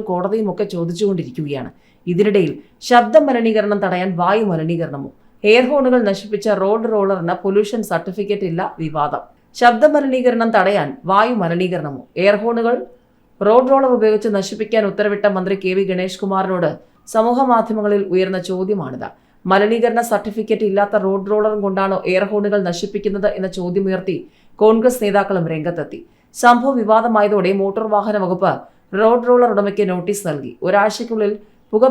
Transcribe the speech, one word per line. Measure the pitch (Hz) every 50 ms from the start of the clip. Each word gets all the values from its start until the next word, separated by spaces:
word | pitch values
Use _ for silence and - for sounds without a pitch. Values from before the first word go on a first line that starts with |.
| 214
കോടതിയും | 202 180 175 185 190 214 226 220 190
ഒക്കെ | 180 - 202 196 190
ചോദിച്ചുകൊണ്ടിരിക്കുകയാണ്. | 170 170 170 175 185 214 196 190 151 135 127 - 165 151 143 143 131 120 82 - _ _ _ _ _ - 175
ഇതിനിടയിൽ | 175 180 202 208 202 196 165 - - - - _ _ _ -
ശബ്ദ | - 247 240 226 214 311 311 285
മലിനീകരണം | 269 247 233 226 226 214 220 202 208 208 196 202
തടയാൻ | 185 185 180 185 196 175 170
വായു | 175 185 202 226 220 196
മലിനീകരണമോ? | 170 160 156 165 170 160 160 135 143 139 139 - - _ _ _ _ _ - 208
എയർ | 220 247 254 254
ഹോണുകൾ | 294 277 262 254 247 247 214
നശിപ്പിച്ച | 202 190 190 208 208 208 202 226 220 202 190
റോഡ് | 190 196 220 226 226 220 220
റോളറിന് | 208 196 196 196 180 165 170 175 175 -
പൊല്യൂഷൻ | 196 196 208 208 - 240 220 208 -
സർട്ടിഫിക്കറ്റ് | 180 165 - 196 185 208 196 202 202 202 196 170
ഇല്ല | 165 175 190 - - - 160
വിവാദം. | 147 151 151 147 147 143 120 - - _ _ _ _ - -
ശബ്ദ | 240 240 226 220 294 302 294
മലിനീകരണം | 285 277 269 254 254 247 247 226 226 226 226 -
തടയാൻ | 196 185 196 208 180 143 139 - - - 175
വായു | 190 202 226 247 247 208
മലിനീകരണമോ? | 175 165 170 180 185 175 180 160 151 143 135 - - _ - 170
എയർ | 185 202 208 202 220
ഹോണുകൾ | 233 233 233 226 233 254 - - - - _ _ _ _ _ _ _ _ - 196
റോഡ് | 208 226 254 254 262 277
റോളർ | 269 269 254 247
ഉപയോഗിച്ച് | 214 220 214 214 208 220 220 202
നശിപ്പിക്കാൻ | 196 190 - 208 - 220 - 226 220 208 190
ഉത്തരവിട്ട | - 208 208 208 202 202 208 202 190
മന്ത്രി | 185 185 196 196 190 190
കെ | 185 185 196
വി | 196 185
ഗണേഷ് | 185 180 185 185 - - 202
കുമാറിനോട് | 196 190 190 190 190 185 175 160 151 - - - _ _ _ _ - -
സമൂഹ | 220 226 240 240 262 269 247
മാധ്യമങ്ങളിൽ | 240 226 226 233 214 214 208 208 208 202 196 185 175
ഉയർന്ന | 185 185 190 190 180 175 -
ചോദ്യമാണിത്. | 185 185 190 202 208 185 143 131 127 123 113 - - _ _ _ _ _ - 180
മലിനീകരണ | 190 196 208 214 233 226 233 240 233 233 233 233
സർട്ടിഫിക്കറ്റ് | 214 202 - 214 208 226 208 - 214 208 220 196
ഇല്ലാത്ത | 190 202 202 202 220 202 190
റോഡ് | 190 196 196 190 202
റോളറും | 214 214 214 214 214 208 202
കൊണ്ടാണോ | 196 190 196 196 190 190 - - 180
എയർ | 185 185 202 196
ഹോണുകൾ | 208 208 202 202 208 202 185 175
നശിപ്പിക്കുന്നത് | 175 - 202 - - 202 - 196 196 196 202 196 -
എന്ന | 185 190 180 -
ചോദ്യമുയർത്തി | 190 175 175 175 196 196 190 190 180 - 190 160 - - - _ _ _ _ _ -
കോൺഗ്രസ് | 214 220 226 226 233 247 247 - 214
നേതാക്കളും | 202 196 202 196 202 196 175 160 170
രംഗത്തെത്തി. | 160 156 156 175 170 165 143 - - - - _ _ _ _ _ - -
സംഭവം | 247 240 240 240 254 277 269 240
വിവാദമായതോടെ | 208 208 220 226 226 240 220 208 208 202 208 202 175 185 196 196
മോട്ടോർ | 196 196 196 214 220 214 208
വാഹന | 202 196 220 208 202 185
വകുപ്പ് | 175 185 180 190 165 131 - - - _ _ _ - 190 196
റോഡ് | 220 220 240 240 233 247
റോളർ | 247 247 240 233 202
ഉടമയ്ക്ക് | 202 202 202 196 208 202 185
നോട്ടീസ് | 180 175 175 208 202 - -
നൽകി. | 165 147 139 135 123 - - -
ഒരാഴ്ചയ്ക്കുള്ളിൽ | 180 202 202 208 208 202 - 226 240 226 214 208 202 214 - - _ _ _ _ _
പുക | 214 214 254 262